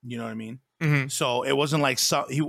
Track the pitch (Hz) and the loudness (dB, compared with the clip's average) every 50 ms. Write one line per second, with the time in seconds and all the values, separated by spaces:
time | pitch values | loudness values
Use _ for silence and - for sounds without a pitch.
0 | - 123 120 117 117 113 110 110 110 110 123 131 _ _ _ _ 170 151 147 143 | -10 -8 -8 -6 -6 -6 -6 -8 -8 -10 -12 -14 _ _ _ _ 0 2 2 2
1 | 131 139 - - 160 131 120 120 123 135 139 139 147 147 147 156 143 135 127 - | 0 -2 -2 -2 0 0 0 0 2 2 2 2 2 2 2 2 2 2 2 2
2 | - - 165 143 135 - 127 143 160 | 0 2 2 0 0 -2 -2 -2 -2